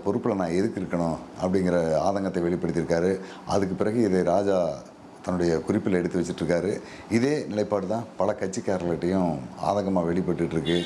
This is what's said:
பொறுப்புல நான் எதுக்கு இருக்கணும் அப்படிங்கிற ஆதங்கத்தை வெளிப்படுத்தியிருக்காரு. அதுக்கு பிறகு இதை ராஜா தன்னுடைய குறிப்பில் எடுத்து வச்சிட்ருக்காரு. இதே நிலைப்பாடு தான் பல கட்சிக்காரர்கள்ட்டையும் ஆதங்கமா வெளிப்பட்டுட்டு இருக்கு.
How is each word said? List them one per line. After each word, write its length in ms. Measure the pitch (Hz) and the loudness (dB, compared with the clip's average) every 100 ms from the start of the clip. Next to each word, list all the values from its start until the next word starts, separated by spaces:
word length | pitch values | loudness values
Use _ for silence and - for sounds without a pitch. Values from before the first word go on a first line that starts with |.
| 101 | 0
பொறுப்புல 280 | 110 120 | -2 0
நான் 160 | 101 87 | 0 0
எதுக்கு 300 | 87 110 101 | 0 0 -2
இருக்கணும் 360 | 87 87 85 78 - - | -4 -2 0 -2 -8 -4
அப்படிங்கிற 520 | 92 95 92 87 80 78 | 0 2 2 2 2 2
ஆதங்கத்தை 460 | 87 101 95 92 | 2 0 -2 0
வெளிப்படுத்தியிருக்காரு. 800 | 85 87 87 85 82 85 90 92 - - - | 0 0 0 0 2 2 2 0 -4 -14 -2
அதுக்கு 280 | 98 95 | 0 0
பிறகு 280 | 95 104 117 | 0 0 2
இதை 200 | 107 92 | 4 4
ராஜா 460 | 85 92 101 95 85 69 - - - - | 4 2 4 2 2 -2 -12 -20 -20 -12
தன்னுடைய 360 | - 90 87 82 | -4 0 2 2
குறிப்பில் 320 | - 98 101 | 2 0 2
எடுத்து 280 | 90 87 90 | 0 2 -2
வச்சிட்ருக்காரு. 600 | 85 87 80 85 90 - - - - | -2 -2 0 0 0 -4 -8 -16 -2
இதே 340 | 113 131 147 - | 0 2 0 -2
நிலைப்பாடு 380 | 104 101 104 92 | -2 0 0 0
தான் 180 | 104 - - | -4 -6 -2
பல 200 | 95 104 | 0 0
கட்சிக்காரர்கள்ட்டையும் 960 | 95 92 - 92 90 80 87 95 87 73 62 - 73 | -4 -4 -2 -2 0 0 0 2 2 0 -6 -4 0
ஆதங்கமா 380 | 101 95 92 | 0 2 0
வெளிப்பட்டுட்டு 480 | 82 85 87 85 82 | 2 0 0 -2 0
இருக்கு. 300 | 80 73 87 | 0 0 0